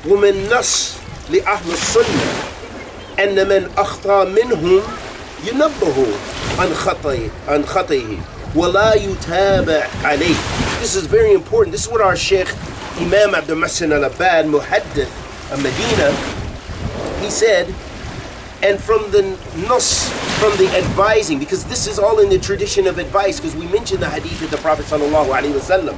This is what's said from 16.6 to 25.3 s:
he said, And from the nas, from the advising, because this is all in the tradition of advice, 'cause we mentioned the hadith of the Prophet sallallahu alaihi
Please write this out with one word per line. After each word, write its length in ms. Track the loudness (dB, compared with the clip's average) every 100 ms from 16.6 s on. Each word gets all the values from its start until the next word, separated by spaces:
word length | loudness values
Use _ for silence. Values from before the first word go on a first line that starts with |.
| -12 -8 -8 -6 -8 -6
he 60 | -4
said, 460 | 2 4 4 0 -8 -12 -12 -12 -12 -14 -16 -16 0
And 180 | 0 0
from 300 | 2 0 4
the 120 | 2 2 -2 -10 -6 0
nas, 400 | 2 2 0 -2 -4 -4 0
from 180 | 2 4
the 120 | 4 4
advising, 640 | 0 2 4 4 2 -2
because 260 | -2 -4
this 220 | -4 -4 -4
is 100 | 0
all 220 | 2 4
in 80 | 4
the 100 | 4
tradition 480 | 0 -4 -2 2 0
of 120 | 0
advice, 420 | -2 0 0 -2
'cause 160 | -6 -6
we 100 | -2
mentioned 340 | -2 -2 -4
the 80 | -2
hadith 320 | -4 -6 -6
of 100 | -6
the 80 | -2
Prophet 280 | 0 -2 0
sallallahu 420 | 0 2 2
alaihi 240 | 2